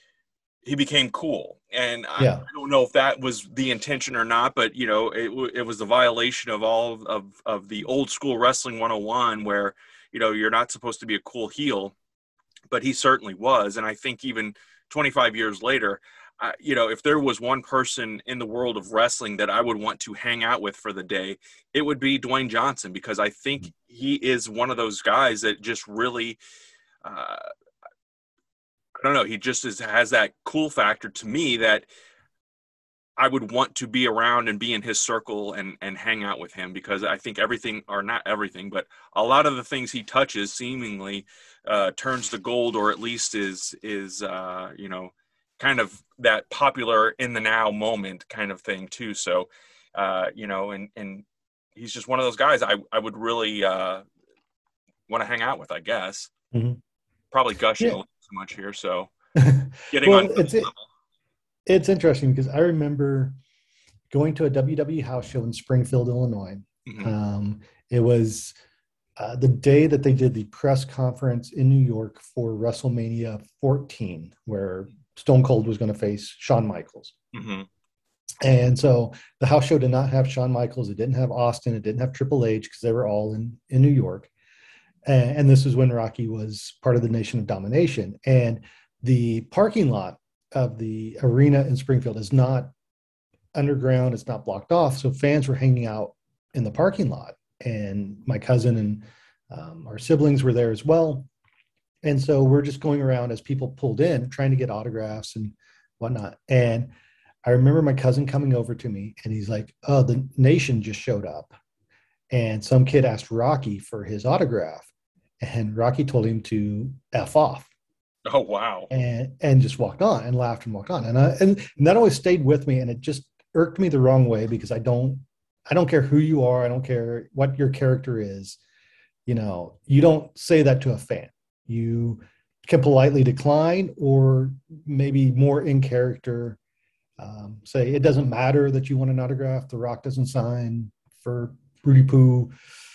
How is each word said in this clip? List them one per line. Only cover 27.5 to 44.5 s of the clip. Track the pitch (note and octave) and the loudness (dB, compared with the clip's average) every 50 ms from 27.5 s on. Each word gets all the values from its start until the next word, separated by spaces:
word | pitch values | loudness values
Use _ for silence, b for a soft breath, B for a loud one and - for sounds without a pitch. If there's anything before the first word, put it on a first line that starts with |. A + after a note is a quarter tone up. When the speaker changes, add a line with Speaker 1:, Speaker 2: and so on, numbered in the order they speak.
| - _ _ _ _ _ - - _ _ _ _ _ _ _ _ _ _ _ _ _ _ _ _ _ _ _ _ - | -18 _ _ _ _ _ -20 -20 _ _ _ _ _ _ _ _ _ _ _ _ _ _ _ _ _ _ _ _ -10
Speaker 1:
I | - | -4
don't | - C#3 C#3+ | -2 0 0
know, | C3 G#2 | 0 0
he | G#2 A2+ | -2 -6
just | G2+ - C3 B2 - - | -6 -6 -6 -4 -4 -6
is, | A#2+ G2 F#2+ | -8 -10 -10
has | A#2 G#2+ G#2 A#2+ A#2+ G#2 | -8 -2 0 0 2 2
that | B2 A2+ G#2 G2 _ _ - | 2 2 2 0 _ _ -12
cool | - - D#3 D#3 D3 | -6 -4 -4 -4 -2
factor | - C3 G#2+ G#2 G#2+ - - G#2+ | 0 0 0 0 0 -2 -8 -14
to | G#2 - A2 | -14 -14 -10
me | G#2+ A#2+ D#3 E3+ C3+ A#2+ A2+ | -8 -6 -4 -2 -2 0 2
that | A2+ A2 G#2+ G#2+ - _ b b b b b b b b b _ _ _ _ _ _ _ _ _ _ _ _ _ _ _ _ | 2 2 2 2 -2 _ b b b b b b b b b _ _ _ _ _ _ _ _ _ _ _ _ _ _ _ _
I | A#2+ C3 C3 | 0 0 0
would | C3 C3 A2+ G2+ | 0 -2 -4 -2
want | A#2 B2+ C3+ - - | -2 -2 -2 -2 -4
to | - B2+ | -8 -8
be | A2+ A2 B2+ B2+ A#2+ | -4 -2 0 0 0
around | A2 A2+ A#2 A#2+ A#2+ A#2+ A#2 A2 | 0 0 2 2 2 0 0 -2
and | G#2 G2+ | -4 -4
be | A#2 A#2+ | -4 -4
in | A#2 G#2+ | -6 -4
his | G#2 A#2 G#2+ - | -4 -4 -4 -4
circle | - - A#2 A2 - - G#2+ G#2 G2+ G2+ | -2 -2 -4 -6 -6 -8 -8 -8 -8 -8
and, | - G2+ F#2+ F#2+ - - | -10 -10 -12 -12 -14 -12
and | F#2+ G2 G2 | -12 -12 -12
hang | G2 - A2+ A2 G#2+ G2+ | -6 -4 -4 -4 -4 -4
out | G2+ G2 - | -6 -6 -8
with | E2+ E2+ - | -10 -14 -14
him, | F#2+ F2+ F#2 | -12 -12 -12
because | F#2 G2+ - G#2+ G2+ F#2+ G#2 | -12 -12 -8 -6 -6 -4 -4
I | D#2+ F#2+ G2+ | -4 -4 -6
think | - A#2+ G#2 G#2 | -8 -8 -4 -4
everything, | G#2+ A2 A#2+ G#2+ - A#2 G#2+ G#2+ - | -4 -2 -4 -6 -8 -10 -10 -10 -10
or | G#2 G2+ G2+ | -8 -8 -6
not | G2 G#2+ A#2 - - | -4 -4 -6 -6 -6
everything, | G2 G#2+ G#2 G#2 F#2+ - F2+ F#2+ G2 | -6 -6 -6 -6 -8 -10 -12 -14 -10
but | G2 F#2+ - _ b b b b b | -8 -10 -10 _ b b b b b
a | G2 | -2
lot | A2 A#2+ C3 D3 D3+ | 0 2 4 2 2
of | D3 C3+ | 2 0
the | B2 | -4
things | A2+ - C#3+ C3 B2 G#2+ | -6 -8 -8 -8 -8 -8
he | - A#2+ | -10 -12
touches | G#2 - - C3 C#3 - - G#2 G2+ G2+ | -10 -4 -2 -2 -2 -2 -4 -6 -8 -8
seemingly, | - - B2+ B2 C3 B2+ A#2+ G#2+ G#2 F#2+ F#2+ G2 G2+ G2 G2 b b b b b b b b | -8 -10 -10 -10 -10 -10 -10 -10 -12 -12 -10 -10 -12 -12 -14 b b b b b b b b
uh, | - G#2+ G2+ G2 F#2+ | -2 0 0 0 -2
turns | - - - C3 B2+ B2 A2 - | -4 -6 -6 -6 -6 -6 -6 -8
to | A#2+ G2+ | -10 -8
gold, | F#2 A#2+ A#2+ B2 A#2+ A#2 A2+ | -6 -4 -2 -2 0 0 0
or | G#2+ G#2 G#2+ | 0 0 0
at | - F#2 | -2 -2
least | A2+ A#2 A#2+ A2 - - - | -6 -8 -6 -6 -6 -6 -4
is, | G#2 G2+ G2 F#2+ F2+ - - - - | -4 -6 -6 -6 -8 -12 -12 -14 -12
is, | - G#2+ G#2 G2 G2 F#2+ F#2 G2 | -12 -10 -10 -10 -10 -12 -12 -12
uh, | G#2 F#2+ F#2 F#2 F#2 F#2 | -10 -10 -10 -10 -10 -10